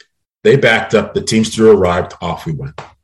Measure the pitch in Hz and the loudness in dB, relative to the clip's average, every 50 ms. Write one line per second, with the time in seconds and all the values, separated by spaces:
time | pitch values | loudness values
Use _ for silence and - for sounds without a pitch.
0 | _ _ _ _ _ _ _ _ - 104 135 131 127 120 110 107 - - - 104 | _ _ _ _ _ _ _ _ 2 2 2 4 2 0 0 0 -2 -2 -2 -2
1 | 98 - - 98 - - 120 110 107 - - 110 110 110 107 95 92 87 87 90 | -2 -2 -6 -6 -4 -2 -2 -2 -2 -2 0 2 4 6 6 6 4 0 0 -2
2 | 82 - - - 90 85 82 - - 85 78 71 71 69 - - - - _ _ | -4 -8 -12 -10 -8 -8 -8 -8 -8 -10 -10 -10 -10 -14 -14 -18 -20 -20 _ _